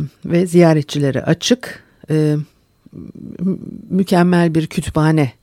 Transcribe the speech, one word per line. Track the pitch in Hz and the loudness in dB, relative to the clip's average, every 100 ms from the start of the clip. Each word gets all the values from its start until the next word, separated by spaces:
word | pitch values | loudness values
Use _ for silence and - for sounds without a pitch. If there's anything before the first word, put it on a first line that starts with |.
| 147 - | -4 -10
ve | - 170 185 | -4 -2 2
ziyaretçilere | 170 165 156 143 147 143 123 | 4 6 4 0 -2 -2 -2
açık. | - 165 - 247 - - _ _ - | -2 0 0 -2 -2 -18 _ _ -4
E, | 156 151 151 147 _ _ _ - - - - - - | 0 0 0 -4 _ _ _ -20 -20 -18 -18 -16 -6
mü-, | 185 185 - - - | -4 -4 -8 -16 -6
mükemmel | 180 196 180 175 175 170 | -4 0 2 4 4 2
bir | 160 156 | 0 -4
kütüphane, | - - - 156 160 139 - | -4 -4 0 2 2 0 -4